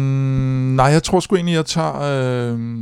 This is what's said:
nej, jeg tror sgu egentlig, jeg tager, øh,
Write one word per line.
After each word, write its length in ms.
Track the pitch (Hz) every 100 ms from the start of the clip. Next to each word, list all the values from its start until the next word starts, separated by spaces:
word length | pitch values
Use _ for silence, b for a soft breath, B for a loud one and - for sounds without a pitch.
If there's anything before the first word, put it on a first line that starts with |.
| 135 135 135 131 131 131 131 131
nej, 100 | 131
jeg 160 | 156
tror 180 | - 185
sgu 160 | - 190
egentlig, 180 | 175
jeg 120 | 165 156
tager, 340 | 170 156 143
øh, 580 | 143 139 127 123 120 117 117 117